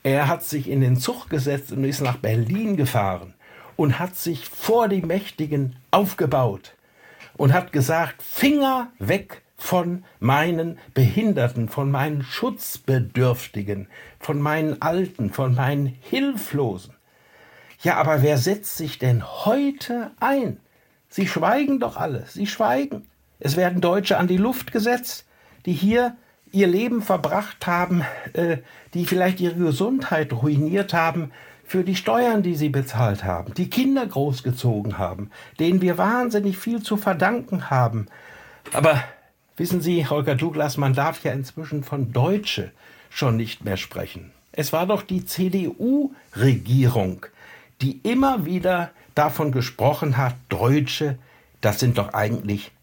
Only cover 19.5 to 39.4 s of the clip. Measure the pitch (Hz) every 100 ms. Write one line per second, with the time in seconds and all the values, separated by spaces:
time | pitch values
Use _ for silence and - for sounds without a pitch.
19.5 | 262 285 277 - 240 220 - 247 277 208
20.5 | 107 _ _ _ _ _ - 196 170 170
21.5 | 247 277 269 233 - 160 127 - - 202
22.5 | - 220 254 285 208 - _ _ _ 143
23.5 | 156 180 180 175 190 185 190 175 185 220
24.5 | 254 - 233 214 240 247 - _ _ _
25.5 | - - 147 190 233 247 240 _ _ _
26.5 | 190 190 180 233 233 208 185 147 185 208
27.5 | - - 175 180 180 135 - - - 170
28.5 | 156 - - - 175 175 185 180 185 175
29.5 | 170 170 131 202 262 - 160 151 120 139
30.5 | 147 156 196 196 170 165 165 147 - -
31.5 | - - 185 185 185 - 226 247 214 180
32.5 | 160 151 135 131 117 117 98 95 85 87
33.5 | - 180 - 269 269 220 139 143 127 127
34.5 | 123 127 107 104 98 90 90 101 - -
35.5 | - 160 185 180 170 185 247 247 208 202
36.5 | 190 - 233 214 208 208 170 185 240 -
37.5 | 180 131 135 123 113 104 - - - -
38.5 | - - - 156 143 - - _ _